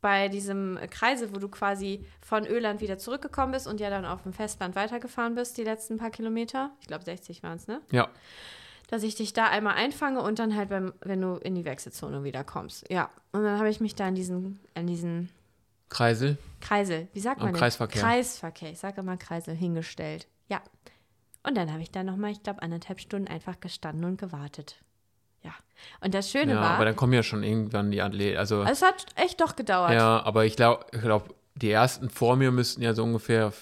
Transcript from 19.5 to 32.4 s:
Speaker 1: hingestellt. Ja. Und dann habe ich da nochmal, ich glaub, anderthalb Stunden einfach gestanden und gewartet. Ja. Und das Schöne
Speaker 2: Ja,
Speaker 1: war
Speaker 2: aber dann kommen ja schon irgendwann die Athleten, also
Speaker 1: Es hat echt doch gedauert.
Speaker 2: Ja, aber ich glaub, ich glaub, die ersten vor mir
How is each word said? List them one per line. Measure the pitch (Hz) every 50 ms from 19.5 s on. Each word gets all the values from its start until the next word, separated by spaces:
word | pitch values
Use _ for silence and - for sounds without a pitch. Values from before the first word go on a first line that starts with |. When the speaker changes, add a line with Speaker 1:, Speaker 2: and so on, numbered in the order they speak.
| 165
Speaker 1:
hingestellt. | 165 180 175 170 165 165 - - - 160 156 151 165 - _ _ _ _ _
Ja. | 202 185 - - _ _ _ - _ _ _ _ _ _ _ _ _ - _
Und | 285 277
dann | 214 175 160 156
habe | 160 165
ich | -
da | - 190 185
nochmal, | 190 185 190 208 208 208
ich | 208 _
glaub, | 208 202 202
anderthalb | - 165 170 165 175 - 190 -
Stunden | - - - 202 196 -
einfach | - 165 - - 180 -
gestanden | - 180 - - - 165 151 156 170
und | 175 190 185
gewartet. | - 185 170 143 143 143 - - 143 - - _ _ _ _ _ _ _ _ _ _ _ _ _ _
Ja. | - 156 - _ _ _ _ - - - -
Und | - 190 185
das | 196 202 196
Schöne | - 277 294 285 -
Speaker 2:
Ja, | 110
Speaker 1:
war | 107 101 170
Speaker 2:
aber | - 110
dann | 110 113
kommen | 107 135 123 127
ja | 120 110
schon | - - 107 104
irgendwann | 104 107 113 110 107 110 104 101 104
die | 101 101 95
Athleten, | 101 98 98 101 101 - -
also | 101 101 110 104 101
Speaker 1:
Es | 202 262 285 370
hat | 370 381 370 - - -
echt | - 311 359 - -
doch | 330 311 -
gedauert. | - 254 - 196 185 180 170 117
Speaker 2:
Ja, | 113 113 113 113 113 -
aber | 110 104 113 110
ich | 110 107
glaub, | - 120 117 120 - - - -
ich | 117
glaub, | 107 120 107 107 - - - _ _ _ _
die | - - 107
ersten | 104 107 117 131 - - 135 123
vor | - - 120 117 123
mir | 131